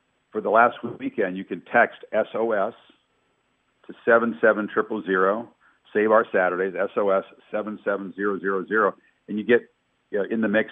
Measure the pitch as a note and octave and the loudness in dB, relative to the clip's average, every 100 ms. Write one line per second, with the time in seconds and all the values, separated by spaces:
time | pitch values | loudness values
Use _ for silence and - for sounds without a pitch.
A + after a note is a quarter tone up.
0 | _ _ _ G#2+ G2+ G#2+ A#2+ - B2 A#2 | _ _ _ -6 2 4 4 2 -12 -10
1 | C3+ - F#2+ F#2+ F#2+ F2+ - A#2+ G#2+ - | -8 -4 -4 -4 -8 -12 -2 2 2 0
2 | - G#2+ G#2+ G#2+ A2+ G#2+ G2+ A#2 _ _ | -6 -4 -4 -4 -2 0 -2 -6 _ _
3 | _ _ _ _ _ _ _ _ - - | _ _ _ _ _ _ _ _ -20 -6
4 | - A#2 A#2 A2+ A2+ G#2+ G#2 - - G#2+ | 4 4 4 2 2 2 0 -2 -2 -6
5 | F2+ F#2+ F#2+ G#2+ A#2 _ _ _ _ G#2+ | -2 0 2 0 -6 _ _ _ _ -2
6 | G#2+ A2 A2+ G2+ F2+ F2+ F#2+ F2 G2+ - | 4 4 2 0 0 0 -4 -2 -4 -2
7 | G2+ F#2+ F#2+ - _ G#2 G#2 G#2+ - G2+ | 0 0 -2 -18 _ -8 -8 -8 -6 -4
8 | G2 F2+ G2+ F#2+ F#2 G2 E2 G#2+ G2+ - | -6 -6 -4 -2 -4 -4 -2 0 0 -2
9 | _ _ - G#2 G#2 A#2 - _ _ _ | _ _ -10 -8 2 2 0 _ _ _
10 | _ G2+ F#2+ A2+ A2 G#2+ G#2+ | _ -6 -4 -2 0 0 -2